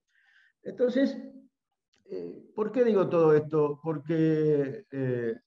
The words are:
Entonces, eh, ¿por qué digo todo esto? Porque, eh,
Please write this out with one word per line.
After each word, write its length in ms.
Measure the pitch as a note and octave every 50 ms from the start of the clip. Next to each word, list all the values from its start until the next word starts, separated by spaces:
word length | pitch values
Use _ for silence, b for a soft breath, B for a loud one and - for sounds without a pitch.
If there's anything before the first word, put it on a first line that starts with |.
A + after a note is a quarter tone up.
| _ b b b b b b b b b b b -
Entonces, 520 | G3 F#3 - B3 B3 - C4 C#4 - - - - - - - - _ _ _ _ _ _ _ _ _ _ _ _
eh, 440 | F#3+ F#3+ F3+ F3 F3 - - - - _
¿por 160 | G#3+ G#3+ G#3
qué 120 | G#3 C4 A#3+
digo 240 | A3+ G#3 F#3+ F3
todo 260 | C#3 F3 E3+ D#3+ D#3 D3+
esto? 460 | D3 D3+ D3+ D#3+ D#3 D3+ C#3+ D3 - -
Porque, 1000 | D#3+ D#3 D3+ D3 D#3 E3 D#3+ D#3+ D#3+ D#3 D#3 D3+ D3+ D3+ C#3+ C#3 C3+ - - - _
eh, 460 | C#3 C3+ C3 B2+ B2 A#2+ A#2+ A2+ A2+ - _